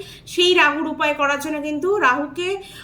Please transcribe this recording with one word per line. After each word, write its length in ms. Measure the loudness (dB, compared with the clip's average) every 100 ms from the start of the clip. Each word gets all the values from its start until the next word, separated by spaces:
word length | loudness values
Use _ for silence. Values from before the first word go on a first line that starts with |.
| -6 -18 -8
সেই 280 | 2 4
রাহুর 340 | 6 4 2 -4
উপায় 260 | -2 -2
করার 260 | 0 0 0
জন্য 220 | -4 -4
কিন্তু 360 | -4 -4 -2 2
রাহুকে 640 | 2 0 -4 -6 -6 -6 -8 -20